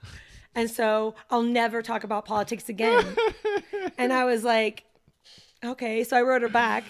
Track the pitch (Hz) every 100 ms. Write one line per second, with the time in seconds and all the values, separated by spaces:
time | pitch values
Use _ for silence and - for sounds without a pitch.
0 | - - - - - 240 233 233 220 214
1 | 220 220 - 240 233 240 226 226 226 226
2 | 202 208 - 214 202 214 - 202 226 480
3 | 185 190 440 - 427 403 - 403 370 -
4 | 247 262 254 233 233 226 220 214 - _
5 | _ _ - - - _ 233 262 240 220
6 | 233 247 247 254 233 233 233 214 226